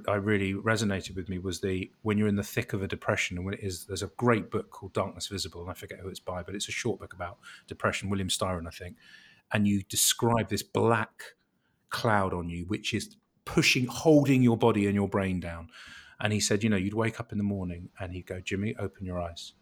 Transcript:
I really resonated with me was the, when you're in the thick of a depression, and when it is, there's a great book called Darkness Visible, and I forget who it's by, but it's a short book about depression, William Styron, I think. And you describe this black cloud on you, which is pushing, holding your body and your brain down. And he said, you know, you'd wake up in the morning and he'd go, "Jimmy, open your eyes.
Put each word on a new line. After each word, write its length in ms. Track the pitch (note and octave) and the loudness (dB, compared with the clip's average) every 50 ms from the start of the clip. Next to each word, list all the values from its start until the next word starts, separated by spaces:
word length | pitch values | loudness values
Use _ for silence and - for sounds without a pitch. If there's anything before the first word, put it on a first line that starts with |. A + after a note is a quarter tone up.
| - G2 | 0 0
I 60 | G2+ | 0
really 380 | G2+ G2 G#2+ G#2+ G2 G2 F#2+ G2 | 2 2 2 2 2 2 0 -2
resonated 640 | G2 - A2 A2 G#2 A2+ G2+ G2 F#2 - - F2+ | 0 2 2 2 2 2 0 0 -2 -4 -6 -8
with 140 | F#2+ F2 - | -8 -6 -6
me 80 | F#2 F2+ | -6 -4
was 220 | F2+ F#2+ F2 - | -4 -4 -4 -2
the, 280 | - G2 F#2 F#2 G2 - _ _ | -2 -2 -2 -2 -4 -8 _ _
when 160 | - A2 G#2 | -2 0 2
you're 100 | G#2 G#2+ | 4 4
in 80 | G#2 G2+ | 4 2
the 80 | G2+ G2+ | 0 0
thick 300 | - - B2+ - - - | -2 -2 -4 -4 -2 -4
of 80 | G2 F#2+ | -4 -4
a 40 | |
depression, 500 | G2 - - - - G#2 - - - F2+ | -4 -6 -6 -6 -6 -4 -4 -4 -4 -4
and 80 | F2+ F2+ | -6 -6
when 80 | G2 G2+ | -6 -6
it 80 | - | -6
is, 240 | - G2 F2+ F2 - | -6 -8 -8 -8 -10
there's 180 | - G2 - G#2 | -8 -8 -8 -8
a 80 | - - | -8 -6
great 340 | - B2 B2 A#2 G#2+ E2 - | 0 2 2 2 2 0 -2
book 200 | - G#2 - - | -6 -6 -6 -8
called 200 | - - G#2 F#2 | -14 -16 -12 -6
Darkness 360 | - G#2+ F#2+ G2 - E2+ - | -4 -4 -4 -4 -6 -10 -10
Visible, 340 | - G#2 F#2 - - - F2 | -8 -6 -6 -8 -8 -10 -12
and 80 | F2 F2+ | -12 -12
I 40 | F2+ | -12
forget 260 | - - F#2 F#2+ - | -12 -12 -14 -14 -12
who 80 | F2+ F#2+ | -12 -12
it's 100 | F2+ - | -12 -12
by, 240 | - - F2+ F2+ F2 | -10 -8 -8 -8 -8
but 100 | F#2 F#2+ | -8 -8
it's 140 | G#2 - | -8 -6
a 40 | - - | -6 -6
short 260 | - - A#2+ - - | -4 -2 -2 -2 -4
book 140 | F2+ - - | -6 -14 -12
about 240 | - F2+ E2+ - _ - - - - - | -10 -10 -10 -10 _ -20 -20 -20 -18 -16
depression, 440 | - - - - G#2 G2 - G#2+ G2 | -16 -6 -2 0 0 0 0 -2 -4
William 180 | G2+ G2 F#2+ | -2 -2 -2
Styron, 400 | F#2 - - G#2 F#2 F#2 E2+ E2 | -2 -2 -2 -2 -2 -2 -4 -6
I 40 | E2+ | -8
think. 260 | - - F2+ F2 - - - - - - - - - _ _ - - | -10 -12 -14 -14 -16 -18 -20 -20 -20 -20 -20 -20 -20 _ _ -2 2
And 120 | A2 G#2 G2+ | 2 4 4
you 140 | G2+ G2+ F#2+ | 4 2 0
describe 600 | - - - - - - - B2 A#2 A#2 A2+ G#2 - | -2 0 0 2 2 2 2 2 2 2 2 0 0
this 140 | G#2 G2 - | -2 -4 -4
black 720 | - - G#2+ G#2+ A2+ A#2 A2 G#2+ - _ - - - - _ _ _ _ _ _ _ _ _ _ - | -2 0 2 4 4 4 4 0 -4 _ -16 -20 -20 -20 _ _ _ _ _ _ _ _ _ _ -8
cloud 440 | - - - A#2 G#2+ G2+ F#2+ F#2 F2+ | -4 0 2 4 4 4 2 2 -2
on 160 | F2 E2+ E2+ | -2 -4 -4
you, 160 | E2+ F2 F2 | -4 -6 -4
which 280 | F#2 G#2+ - - - - | -4 -4 -4 -4 -2 -2
is 220 | G2+ - - - _ _ _ _ _ - | -2 -4 -6 -12 _ _ _ _ _ -8
pushing, 400 | - - F#3 - - - C#3 B2+ | -2 2 2 4 4 4 2 2
holding 580 | A#2+ - - - E3 D3+ D3 C#3 C3 C3+ B2+ B2+ | -2 -2 2 6 8 8 8 8 8 6 8 8
your 140 | A#2+ A2+ | 6 6
body 280 | G#2+ B2 A#2 G#2 G#2 G2+ | 6 6 6 6 6 4
and 100 | G2+ G2+ | 4 4
your 120 | G2+ G2+ | 4 2
brain 320 | F#2+ - G2+ F#2+ F#2+ F#2 F2+ | 2 2 0 0 0 0 -2
down. 300 | E2+ E2+ E2+ E2 E2+ E2+ - - - - - - - - - - | -4 -6 -8 -8 -12 -14 -18 -20 -20 -20 -20 -20 -20 -18 -8 -4
And 140 | G#2+ G#2+ G#2+ | -2 0 2
he 80 | G2+ | 2
said, 220 | - - A2 G2+ A2 | 2 2 2 4 4
you 60 | A2 | 4
know, 60 | G#2 | 2
you'd 160 | F#2+ F#2 G2+ G#2 | 2 2 0 0
wake 280 | A2 A2+ A2 - - | 0 0 0 -2 -4
up 100 | A2+ - | -8 -6
in 60 | - | -2
the 60 | G2+ G#2 | -2 0
morning 420 | G2+ G2+ G2 F#2 F2 F2 F2 F2+ - _ - | 0 0 -2 -4 -6 -6 -8 -12 -14 _ -10
and 120 | G2 E2+ | -10 -8
he'd 140 | F2 F2+ E2+ | -8 -10 -8
go, 160 | - F#2+ F#2 | -8 -10 -8
"Jimmy, 340 | F#2 - G#2 F#2+ G2+ A2+ - | -6 -4 -2 -2 -2 -2 -2
open 280 | - G2+ F#2+ - - F#2+ | -4 -6 -8 -6 -8 -8
your 160 | F#2 F2+ F2+ | -6 -4 -4
eyes. 320 | F2 E2+ E2 - - - - _ | -4 -6 -8 -12 -16 -16 -18 _